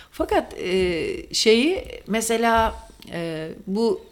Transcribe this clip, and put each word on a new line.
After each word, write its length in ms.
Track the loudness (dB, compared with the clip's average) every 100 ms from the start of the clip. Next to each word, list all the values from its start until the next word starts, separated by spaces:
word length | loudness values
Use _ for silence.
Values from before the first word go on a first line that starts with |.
| -20
Fakat, 420 | -6 0 0 0 -6
e, 760 | -2 0 2 0 -2 -6 -6
şeyi 500 | 0 4 6 4 0 -4 -14 -4
mesela, 680 | -4 0 2 4 4 2 -2 -14 -20 -12
e, 360 | -8 -6 -6 -8 -10 -6
bu 380 | 0 2 0 -6